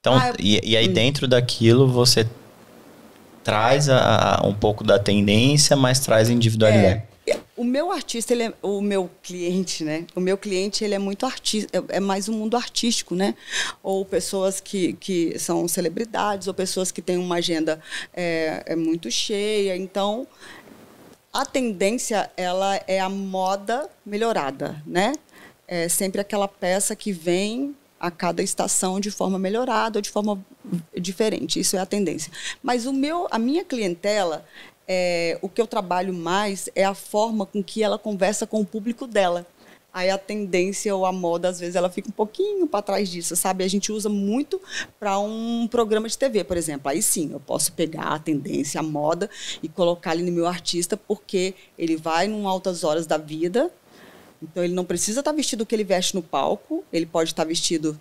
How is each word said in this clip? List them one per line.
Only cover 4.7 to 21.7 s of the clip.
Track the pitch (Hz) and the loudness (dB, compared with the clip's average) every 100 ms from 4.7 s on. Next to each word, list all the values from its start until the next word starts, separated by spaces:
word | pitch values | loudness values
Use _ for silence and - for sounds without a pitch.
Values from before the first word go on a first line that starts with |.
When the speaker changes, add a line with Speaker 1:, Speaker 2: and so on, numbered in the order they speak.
| 104 | 0
Speaker 1:
da | 107 101 | 4 4
tendência, | 104 101 101 107 127 147 147 143 | 6 4 6 6 6 6 6 6
mas | 131 127 | 6 4
traz | - 110 113 | 4 4 6
a | |
individualidade. | 120 117 110 107 107 98 107 - - - | 4 4 6 6 8 6 4 -4 -10 -4
Speaker 2:
É, | - - - | -4 -4 -4
o | |
meu | 240 262 339 | -2 0 0
artista, | 370 - 233 - | -2 -4 -6 0
ele | 240 | 0
é, | 226 - | 0 -2
o | - 202 | -4 0
meu | 208 196 180 - | 0 0 -2 -8
cliente, | - 180 175 185 175 - | -14 -6 -2 0 0 -4
né? | 156 156 170 | -4 -4 -6
O | - | -2
meu | 180 196 | 0 0
cliente, | 208 185 202 196 | 0 -2 -2 -2
ele | 214 | -2
é | 196 | -2
muito | 196 202 254 | -2 -2 -4
arti-, | - - 214 - | -2 -2 -2 -2
é, | 185 - 175 | -4 -2 -2
é | |
mais | 196 196 202 | 0 -2 -2
um | |
mundo | 220 214 233 | -4 0 -2
artístico, | 240 - 233 226 - | -2 -2 0 0 -2
né? | 180 196 226 - - - - | 0 0 -2 -6 -6 -4 -6
Ou | - 190 | -4 -2
pessoas | 196 175 - 196 190 196 | 0 -2 -2 0 0 -2
que, | - 202 180 | -6 -2 -2
que | - - 185 165 - | -2 -4 0 0 -2
são | - 170 170 | -2 -2 0
celebridades, | - 175 170 226 220 208 202 190 | 0 -2 -4 -6 -2 -2 -2 -4
ou | |
pessoas | 185 190 - 185 | -4 -2 -2 -4
que | - | -4
têm | 185 180 | -2 -2
uma | 180 170 | 0 0
agenda, | 175 165 156 160 - - - | 0 0 0 -2 -6 -12 -10
é, | - 175 165 160 160 - | -6 -2 0 -2 -4 -4
é | 160 | -2
muito | 160 165 190 | 0 -2 -2
cheia. | 233 - 202 208 214 196 180 | -4 -2 -2 -2 0 0 -2
Então, | 190 202 202 214 269 _ - - - - - - - - _ | -4 -2 -2 -2 -8 _ -20 -20 -20 -20 -20 -20 -20 -20 _
a | 214 | -6
tendência, | 269 285 254 | -2 -2 -2